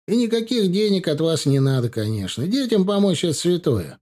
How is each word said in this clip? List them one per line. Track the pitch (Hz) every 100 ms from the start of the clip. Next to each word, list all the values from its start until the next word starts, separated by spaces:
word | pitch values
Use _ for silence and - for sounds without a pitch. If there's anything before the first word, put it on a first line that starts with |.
| -
И | 226
никаких | 233 226 226 247 190
денег | 185 214 196 175
от | 147
вас | 160 160 143
не | 139
надо, | 135 135 120
конечно. | - 107 110 95 - 151
Детям | 262 254 220 185
помочь — | 202 202 180
это | 175
святое". | 143 175 175 170 113 76 -